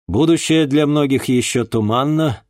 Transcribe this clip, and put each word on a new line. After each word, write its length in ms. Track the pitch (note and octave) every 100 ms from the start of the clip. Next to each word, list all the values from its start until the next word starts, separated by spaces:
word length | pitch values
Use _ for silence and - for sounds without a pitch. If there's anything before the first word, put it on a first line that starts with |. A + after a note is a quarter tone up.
| -
Будущее 580 | G2+ D#3+ E3 - D#3+ D3
для 220 | D3 D3
многих 380 | D3 C#3 C3+ -
еще 380 | B2 - B2+ A2
туманно, 800 | A2+ G#2+ A#2+ C#3+ D#3 D#3 -